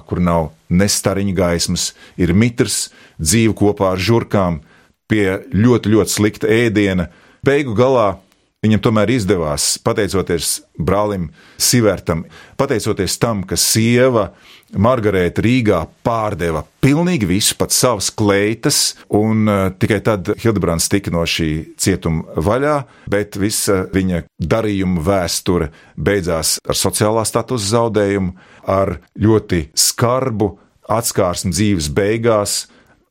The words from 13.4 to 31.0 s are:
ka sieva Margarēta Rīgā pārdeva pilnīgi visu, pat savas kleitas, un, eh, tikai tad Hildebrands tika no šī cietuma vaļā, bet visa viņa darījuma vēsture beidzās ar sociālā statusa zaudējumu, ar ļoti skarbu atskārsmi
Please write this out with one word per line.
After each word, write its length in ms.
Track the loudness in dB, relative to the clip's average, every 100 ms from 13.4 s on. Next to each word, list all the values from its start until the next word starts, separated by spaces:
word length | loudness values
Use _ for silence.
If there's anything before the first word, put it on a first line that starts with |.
ka 160 | -4 -2
sieva 720 | 0 2 2 4 4 2 -2 -6 -20 -20 _
Margarēta 720 | 0 2 2 2 2 0 0
Rīgā 340 | 0 2 2 0 -2 _
pārdeva 600 | -4 -2 -2 -4 -4 -4 -8 _
pilnīgi 460 | 2 2 2 0 0
visu, 260 | 0 0
pat 160 | -2 -2
savas 380 | 0 0 0 -4
kleitas, 840 | -2 2 2 2 0 -2 -2 -2 -6 -2
un, 380 | 0 2 2 2
eh, 220 | 2 0
tikai 300 | 0 0 0
tad 300 | 0 -2 -2 -2
Hildebrands 460 | 0 0 0 -2 -2
tika 220 | -2 -2
no 120 | -2
šī 540 | -2 -2 -2 -4 -8 -4
cietuma 460 | -2 0 0 -4 -4
vaļā, 500 | -2 0 0 0 -2 -4 -14 -4
bet 300 | -4 -4 -4
visa 500 | -4 -2 0 0 0
viņa 320 | -2 0 -2 -6 -8
darījuma 600 | -2 0 0 0 0 0
vēsture 680 | 0 0 -2 -2 0 0 -2 -8 -18 -4
beidzās 600 | 0 0 0 -2 -2 -4 -4
ar 80 |
sociālā 500 | -4 -2 0 0 0
statusa 540 | 0 -2 -2 -4 0 0
zaudējumu, 560 | 0 0 0 0 -2 -6 -16 -10 -2
ar 320 | 0 0 -4 -12 -2
ļoti 500 | 2 2 2 -4 -2
skarbu 840 | -2 -2 0 0 0 -2 -2 -2 -4 _ _ -4
atskārsmi 640 | -4